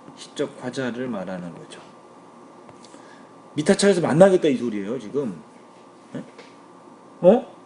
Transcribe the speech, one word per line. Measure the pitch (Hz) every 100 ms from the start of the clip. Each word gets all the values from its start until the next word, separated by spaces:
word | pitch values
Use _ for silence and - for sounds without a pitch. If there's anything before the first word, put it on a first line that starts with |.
| - -
시적 | - - 139 -
화자를 | 127 123 127 117 131
말하는 | 107 92 92 87
거죠. | 80 80 - - - - - - - - - - - - - - - - - -
미타찰에서 | - 160 196 202 180
만나겠다 | 151 147 196 185 160
이 | 120
소리예요, | 117 104 98 127
지금. | 104 131 127 82 - - - - - - -
네? | - - - - - - - - - - -
어? | 175 240 - -